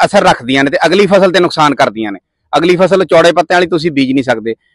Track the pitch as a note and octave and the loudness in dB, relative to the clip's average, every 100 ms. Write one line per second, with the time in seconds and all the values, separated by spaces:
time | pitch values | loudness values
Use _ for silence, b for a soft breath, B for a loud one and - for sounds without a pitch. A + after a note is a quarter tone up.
0 | F3 G3+ F3+ D#3+ A#2+ C3+ F3 F3 E3 F#3+ | 0 2 2 0 -2 -2 0 0 0 2
1 | F#3+ G3 F#3+ F3+ E3+ D#3+ D3 C3+ B2+ G#2+ | 2 2 2 0 -2 0 0 2 -2 -2
2 | G#2+ G2 _ _ - D3 F3 F3+ F#3 F#3+ | -8 -10 _ _ -6 -2 0 0 2 0
3 | E3 E3+ E3+ F3 D#3+ F3+ E3+ F3 E3 C#3 | 2 2 4 2 0 0 0 -2 -2 -2
4 | C3 C3+ B2+ A2+ A2 A2 _ | -2 -2 -2 -4 -4 -10 _